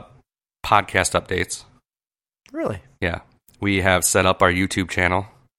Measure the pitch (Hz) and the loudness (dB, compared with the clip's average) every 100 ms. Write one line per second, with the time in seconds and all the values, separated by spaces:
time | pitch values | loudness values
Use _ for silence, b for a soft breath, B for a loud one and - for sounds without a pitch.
0 | - _ _ _ _ _ - 104 95 95 | 0 _ _ _ _ _ 2 2 2 0
1 | 90 90 - 90 90 - - _ _ _ | 0 -2 -2 -6 -6 -10 -16 _ _ _
2 | _ _ _ _ _ 302 294 92 - - | _ _ _ _ _ -8 -6 -8 -14 -8
3 | 90 82 - _ _ - 101 95 95 90 | -6 -6 -12 _ _ -6 -2 2 2 2
4 | - 98 92 - 92 90 95 101 87 - | 2 2 2 4 2 2 -2 -2 -4 -2
5 | 87 90 98 _ _ | 0 -2 -6 _ _